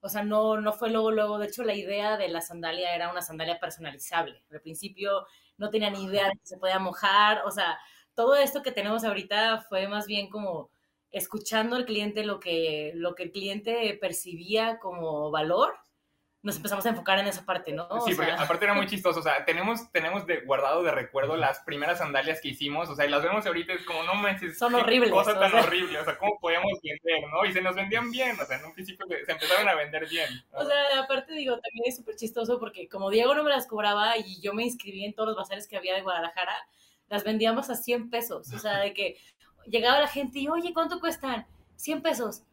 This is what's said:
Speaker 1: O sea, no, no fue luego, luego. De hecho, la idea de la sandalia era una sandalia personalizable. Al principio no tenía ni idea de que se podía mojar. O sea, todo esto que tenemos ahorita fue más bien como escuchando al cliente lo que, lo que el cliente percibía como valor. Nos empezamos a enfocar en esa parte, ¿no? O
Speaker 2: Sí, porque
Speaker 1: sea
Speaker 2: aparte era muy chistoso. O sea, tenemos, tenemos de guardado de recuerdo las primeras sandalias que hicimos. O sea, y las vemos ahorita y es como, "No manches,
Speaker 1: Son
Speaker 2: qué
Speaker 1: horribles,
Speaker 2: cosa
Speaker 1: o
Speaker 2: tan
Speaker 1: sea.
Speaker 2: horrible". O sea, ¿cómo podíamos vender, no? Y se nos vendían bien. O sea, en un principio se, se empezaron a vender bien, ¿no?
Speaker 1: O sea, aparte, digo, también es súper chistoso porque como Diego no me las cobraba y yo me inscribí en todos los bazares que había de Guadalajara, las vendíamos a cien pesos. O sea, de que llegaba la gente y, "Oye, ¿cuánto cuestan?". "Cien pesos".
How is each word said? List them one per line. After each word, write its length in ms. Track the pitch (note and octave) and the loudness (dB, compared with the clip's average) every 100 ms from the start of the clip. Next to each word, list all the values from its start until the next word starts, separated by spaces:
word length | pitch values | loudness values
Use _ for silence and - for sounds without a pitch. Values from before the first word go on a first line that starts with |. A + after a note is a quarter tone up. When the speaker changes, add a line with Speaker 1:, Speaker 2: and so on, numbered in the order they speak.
Speaker 1:
O 60 | G3 | -6
sea, 140 | G#3 | -4
no, 340 | G#3 G#3+ A3 G#3+ | 2 4 4 2
no 140 | G#3+ | 0
fue 160 | G#3+ A#3 | 0 0
luego, 220 | A3+ A3 | 2 4
luego. 280 | A3 G#3 G#3 | 4 2 0
De 80 | G#3 | -4
hecho, 160 | A3 | -4
la 120 | A3+ | -2
idea 420 | G3+ F#3 G3+ G#3 G#3+ | -2 -2 -2 0 0
de 120 | F#3 | -2
la 120 | E3+ | -2
sandalia 540 | E3+ E3+ E3 E3+ F3+ | -6 -6 -6 -2 -2
era 160 | F3 F3 | -2 -2
una 100 | F3 | -4
sandalia 400 | E3+ D#3+ D#3+ E3+ | -6 -6 -4 -4
personalizable. 800 | E3+ D#3+ D#3+ C#3 - E3+ E3 - _ | -6 -8 -12 -12 -4 -2 -2 -6 _
Al 120 | D3+ | -18
principio 640 | D#3+ E3 G3+ F#3 G3 G3 F#3 _ _ _ | -14 -12 -14 -6 -2 -2 -4 _ _ _
no 100 | G#3 | -4
tenía 220 | G#3+ G#3 | 0 0
ni 140 | G3 | -2
idea 200 | F#3+ G3 G3 | -2 0 0
de 100 | G3+ | 0
que 80 | - | -10
se 100 | F#3 | -4
podía 220 | F#3 F#3+ | 0 0
mojar. 640 | F#3+ F#3 G3+ G3 G#3 G#3+ | 0 0 4 6 6 4
O 60 | G3 | 0
sea, 280 | G3 F3 D#3 - - _ | -2 -2 -4 -10 -20 _
todo 200 | - A#3 C#4+ | 0 4 6
esto 260 | C#4 C#4 | 6 2
que 100 | C#4 | -4
tenemos 320 | B3 G3+ A3+ | -4 -2 0
ahorita 540 | A3 G3 F#3 G3+ A3+ A3 - | 0 -2 -2 2 2 0 -2
fue 200 | F#3+ G3 | -2 -2
más 180 | G#3 G#3 | -4 -2
bien 240 | G#3 G3 | -4 -4
como 400 | G#3+ G3+ E3 - _ _ _ _ | -6 -4 -4 -8 _ _ _ _
escuchando 680 | - - G#3+ - A3 A3+ B3 | -8 -6 -6 -2 0 0 0
al 80 | |
cliente 400 | A#3+ G#3+ G#3 G#3 | -2 -2 -2 -2
lo 160 | G#3+ G3 | -4 -4
que, 520 | F3+ E3 D#3+ D3+ D3+ | -2 0 0 -2 -6
lo 200 | E3 F3 | -4 -6
que 100 | F3 | -4
el 60 | E3+ | -10
cliente 680 | G3 G3 G3+ G#3 A#3 A3 G3+ | -6 -6 -6 -4 -2 -2 -2
percibía 800 | F#3+ - F3+ E3+ F3 G#3+ A3+ A3+ | -4 -6 -8 -12 -2 0 0 -2
como 520 | F#3+ F3+ D#3+ D3+ D3+ | -6 -6 -4 -2 -2
valor. 440 | D#3 D#3 F3+ C#4+ - _ _ _ _ _ _ | 0 2 4 2 0 _ _ _ _ _ _
Nos 140 | G#3 G3 | -8 -4
empezamos 300 | G3+ G3 A3 | -2 0 0
a 20 | |
enfocar 300 | A3 - G3 | -2 2 2
en 80 | G3 | 2
esa 180 | F#3 | -4
parte, 260 | - F3+ - | -4 -4 -2
¿no? 160 | C#3+ F3 | -6 -4
O 120 | G#3 | -2
Speaker 2:
Sí, 140 | A#3 | 0
porque 160 | F3 E3 | 2 2
Speaker 1:
sea 80 | E3 | 2
Speaker 2:
aparte 240 | D3 E3 | 2 2
era 80 | G3+ | 4
muy 140 | G3+ G3 | 2 2
chistoso. 340 | G3 F#3 E3 | 0 0 2
O 20 | |
sea, 220 | D#3+ C#3 | 2 2
tenemos, 480 | C#3+ E3 G3 A3+ - | 2 0 0 -2 -2
tenemos 340 | F3 D#3+ G3 E3+ | -2 0 -2 -2
de 140 | D#3+ | -4
guardado 420 | C3 C3+ C#3 D#3+ | 2 2 4 2
de 80 | E3+ | 2
recuerdo 460 | C3 A#2+ C3+ C#3 D#3+ | 0 -2 -2 0 2
las 220 | D3 C3+ - | 2 0 -6
primeras 320 | C#3+ D3 E3+ | -4 -2 0
sandalias 420 | D#3+ C#3 C#3 D#3 | 0 0 0 -2
que 80 | D#3 | -4
hicimos. 400 | A#2+ C#3+ D3 E3 | -6 -4 -2 -4
O 60 | |
sea, 100 | C#3+ | 0
y 60 | C#3+ | 2
las 120 | C#3+ | 4
vemos 220 | E3 G#3 | 2 0
ahorita 300 | G3+ E3+ E3+ | 0 -2 -2
y 20 | F3+ | -6
es 80 | |
como, 180 | F3 E3 | -4 -4
"No 100 | E3 | -2
manches, 420 | G3+ G#3 F#3+ F3+ D#3+ | 0 0 0 -6 0
Speaker 1:
Son 140 | A#3+ | 4
Speaker 2:
qué 80 | A#3+ | 4
Speaker 1:
horribles, 300 | A#3 B3+ A#3 | 6 6 8
Speaker 2:
cosa 220 | F#3 G3+ G#3 | 6 6 6
Speaker 1:
o 20 | |
Speaker 2:
tan 120 | F#3+ | 6
Speaker 1:
sea. 100 | A3+ | 6
Speaker 2:
horrible". 380 | F#3+ F3 F3+ D3+ | 6 2 0 -2
O 60 | D#3 | -2
sea, 100 | D3+ | 0
¿cómo 220 | G3+ G3+ | 0 0
podíamos 320 | E3+ E3+ F#3+ - | 0 2 0 -2
vender, 460 | D3+ D3 E3 D#3+ D3 | -6 -6 0 0 0
no? 140 | D#3 | 0
Y 80 | G3 | 2
se 80 | F#3 | 2
nos 160 | F#3 F3+ | 0 -2
vendían 340 | G3 A3 A#3+ | -2 -2 -2
bien. 300 | A#3+ B3+ A3+ | -2 -2 -2
O 60 | - | -4
sea, 100 | C3 | -6
en 60 | |
un 80 | D#3+ | -8
principio 320 | E3 F#3 F#3 F#3 | -14 -14 -12 -6
se, 160 | E3 C#3+ | -6 -4
se 60 | |
empezaron 360 | D#3+ D#3 F#3 G#3 | -2 4 4 6
a 60 | |
vender 340 | E3 D3 D#3 D#3 | 2 0 -4 -4
bien, 220 | E3 D3+ B2+ _ | -2 -2 -4 _
¿no? 100 | C#4 | -4
Speaker 1:
O 40 | |
sea, 360 | D4 C#4+ C#4+ C4+ | 2 2 4 2
aparte, 320 | C4 C4+ C4+ | 2 -2 -2
digo, 240 | D#4 C4+ A#3+ | -6 -2 -2
también 240 | A#3 A3+ | -4 -4
es 120 | A#3+ B3+ | -4 -4
súper 200 | A#3 G#3+ | -10 -8
chistoso 420 | A3 A#3+ A3+ A#3+ | -6 -4 -2 -2
porque 300 | A3 F#3 E3 | -2 -10 -12
como 220 | F#3+ G3 | -4 2
Diego 240 | G#3 B3 | 4 4
no 100 | D4 | 4
me 60 | D4+ | 4
las 160 | C#4 B3 | 2 0
cobraba 500 | G#3+ G#3 G#3 G#3+ A#3 | -2 2 4 2 2
y 240 | F#3+ F#3 | -2 -8
yo 140 | G3+ | -6
me 100 | G3+ | -2
inscribí 400 | A#3+ A#3+ G3+ F#3+ | -2 -4 -10 -10
en 80 | G3+ | -10
todos 160 | G#3+ A3 | -4 -2
los 80 | G#3+ | -2
bazares 320 | G3 G3 G3+ | -6 -8 -8
que 80 | G3 | -8
había 180 | F3+ | -2
de 60 | F#3+ | -2
Guadalajara, 560 | F#3+ F3 E3 F#3 F3+ G#3+ - _ _ _ _ | -2 -2 -2 -4 -4 -4 -8 _ _ _ _
las 140 | G#3 | -4
vendíamos 460 | G#3 A3 A3 A#3 C4+ | 0 2 2 2 -2
a 60 | |
cien 340 | A#3+ - A#3+ A#3 | -6 0 -2 0
pesos. 420 | A#3 A#3 D#3 - | -4 -4 -8 -8
O 40 | G#3 | -8
sea, 200 | G#3+ G3+ | -2 0
de 160 | G3+ | 0
que 240 | G3 F#3+ - - _ _ _ - | -2 -6 -6 -20 _ _ _ -2
llegaba 340 | A3+ A#3 C#4 | 0 6 6
la 80 | C#4+ | 4
gente 300 | C4+ C4 C#4+ | 0 -4 -4
y, 100 | C#4 | 0
"Oye, 240 | E4+ F4 | 0 0
¿cuánto 280 | E4 E4 F4 | 0 0 0
cuestan?". 460 | E4 - C4+ A#3 - - _ _ | -2 -2 -4 -6 -8 -20 _ _
"Cien 240 | - D4+ | -6 -2
pesos". 440 | D#4+ B3+ A3+ - _ | 0 0 -2 -6 _